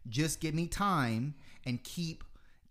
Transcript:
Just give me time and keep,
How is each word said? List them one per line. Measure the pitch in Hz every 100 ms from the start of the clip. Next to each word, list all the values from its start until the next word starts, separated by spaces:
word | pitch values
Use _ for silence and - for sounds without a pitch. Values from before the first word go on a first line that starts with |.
| -
Just | 113 156 -
give | 160 156
me | 170
time | - 202 170 120 110 139 147 - - 127
and | 120
keep, | - - 165 165 - - - - -